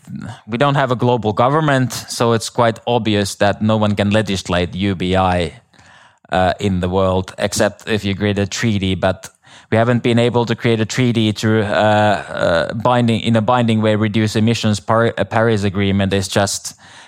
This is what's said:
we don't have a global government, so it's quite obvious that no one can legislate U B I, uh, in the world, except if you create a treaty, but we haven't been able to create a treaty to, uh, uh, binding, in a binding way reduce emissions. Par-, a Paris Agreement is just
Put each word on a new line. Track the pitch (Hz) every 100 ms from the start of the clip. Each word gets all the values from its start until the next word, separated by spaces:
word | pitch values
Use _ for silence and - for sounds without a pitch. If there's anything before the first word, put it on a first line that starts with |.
| - - - 117 -
we | 117
don't | 143 143
have | 131
a | 120
global | 123 123 107
government, | 95 123 151 156 135 123
so | - - - 120
it's | 117 -
quite | - 117 113 -
obvious | 120 110 104 98 -
that | 101 92
no | 107 110
one | 107 101
can | 101
legislate | 107 101 95 - 90 87 90
U | 101 90
B | 92 92
I, | 92 90 80 - _ _ - - - _ -
uh, | 87 92 -
in | 101 92
the | 90
world, | 95 95 92 92 -
except | 104 - 104 - -
if | 107
you | 101 98
create | 104 98
a | 101
treaty, | - 117 101 95 92
but | 95 90 - _ _ - -
we | 113
haven't | 117 120
been | 123 117
able | 120 117 113
to | 117
create | 120 113
a | 110
treaty | - 123 117 110
to, | 104 110 110
uh, | 101
uh, | 85 107 104 107 90 71 - - 85 -
binding, | 107 120 123 117 110
in | 107 113
a |
binding | 107 123 117 110
way | 110 104
reduce | 110 107 107 110
emissions. | 110 117 110 101
Par-, | - 113 117 -
a | 101
Paris | 117 113 107
Agreement | 101 92 98 98 95
is | 98 95
just | 107 98 - - - - -